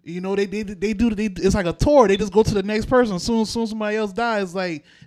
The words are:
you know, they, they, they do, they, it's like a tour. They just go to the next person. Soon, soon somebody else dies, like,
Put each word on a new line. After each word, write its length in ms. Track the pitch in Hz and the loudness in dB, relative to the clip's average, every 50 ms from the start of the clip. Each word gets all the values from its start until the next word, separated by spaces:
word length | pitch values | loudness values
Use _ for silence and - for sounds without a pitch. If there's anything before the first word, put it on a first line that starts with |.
| _ | _
you 160 | - 170 180 | -10 -10 -8
know, 160 | 180 190 196 | -4 -2 0
they, 100 | 196 202 | 0 -2
they, 180 | 196 196 214 220 | -2 -2 -8 -8
they 300 | 190 208 170 190 214 220 | -8 -8 -4 -4 -4 0
do, 180 | 190 240 233 | 0 0 0
they, 140 | 220 190 214 | 0 0 -4
it's 280 | 220 185 170 160 196 190 | -4 -4 0 0 2 2
like 140 | 214 185 | 2 0
a 60 | 165 165 | -2 -2
tour. 340 | - - 294 294 277 233 | 0 2 6 6 6 6
They 100 | 190 196 | 6 4
just 160 | 185 220 202 175 | 0 0 2 2
go 80 | 220 | 2
to 120 | 220 - 220 | 2 4 0
the 80 | 202 190 | -2 -2
next 240 | 202 214 220 214 | -2 -2 -4 -2
person. 320 | - 247 254 247 220 190 175 | 2 2 2 4 2 0 -4
Soon, 260 | - 233 233 226 220 | -2 -2 0 0 0
soon 220 | 196 - 233 226 | -2 -2 -4 -4
somebody 300 | 214 220 220 214 208 208 | -4 -4 -4 -4 -2 -2
else 140 | 220 214 208 | -2 -4 -4
dies, 440 | 185 220 240 233 226 208 196 180 165 | -4 -4 -2 -2 0 -2 -4 -4 -4
like, 280 | 190 185 180 165 143 _ _ _ _ - | -6 -6 -6 -6 -8 _ _ _ _ -20